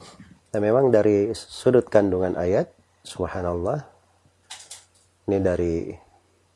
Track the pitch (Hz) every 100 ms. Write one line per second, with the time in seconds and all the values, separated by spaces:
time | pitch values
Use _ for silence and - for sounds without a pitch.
0 | - - - - _ 107 104 123 135 110
1 | 104 101 104 110 - - 127 123 - 107
2 | 101 92 92 90 87 107 175 _ _ _
3 | - - 90 95 87 87 92 147 - _
4 | _ _ _ _ - - - - _ _
5 | _ _ - 98 92 87 87 82 - -
6 | _ _ _ _ _